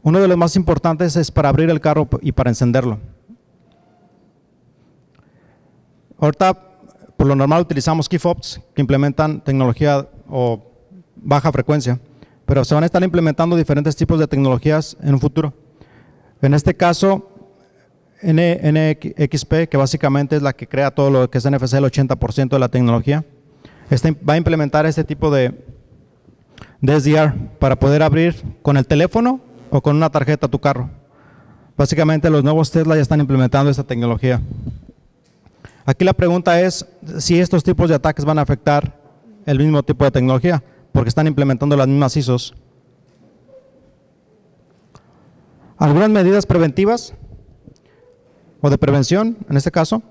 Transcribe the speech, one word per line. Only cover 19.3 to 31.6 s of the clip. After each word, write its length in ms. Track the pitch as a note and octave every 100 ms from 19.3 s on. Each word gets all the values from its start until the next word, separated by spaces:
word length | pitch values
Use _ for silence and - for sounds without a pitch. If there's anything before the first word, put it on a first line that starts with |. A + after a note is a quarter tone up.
| D3
P, 240 | - D#3+ E3
que 80 | C#3
básicamente 600 | C3+ D3+ D3 C#3 C#3+ D3+
es 60 |
la 100 | C#3
que 160 | - A#2
crea 240 | C3+ C#3
todo 180 | C#3 C#3
lo 180 | C3 B2
que 100 | B2+
es 60 |
N 120 | C3 C3+
F 100 | B2+
C, 120 | C#3
el 60 |
ochenta 300 | C3+ C#3+ C3
por 180 | C3 -
ciento 220 | - C3
de 60 | C#3
la 80 | B2+
tecnología, 560 | B2+ A#2+ A#2 - D3 D#3 _ _ _ - - -
este 220 | C3 D#3+
va 220 | D3 -
a 20 | D#3
implementar 500 | E3 D#3+ D3 D3+ D#3+
este 160 | D#3
tipo 300 | D3+ D3+ D#3
de, 320 | C#3+ B2 - - - _ _ _ _ _ _ _ - - _
de 160 | C3+ D3
S 140 | C#3
D 60 | D#3
R 160 | D3+ - - -
para 180 | C3+ C3
poder 280 | C3+ D3
abrir 320 | D#3 D#3 E3+ - - -
con 140 | - C#3+
el 100 | B2+
teléfono 540 | D3 F3 A3+ A#3+ C4 - - -
o 120 | C#3
con 160 | D3+ D3
una 140 | D#3+
tarjeta 360 | D3 C3 D3+ C#3
tu 140 | C#3
carro. 300 | C#3+ B2+ B2+ - _ _ _ - - -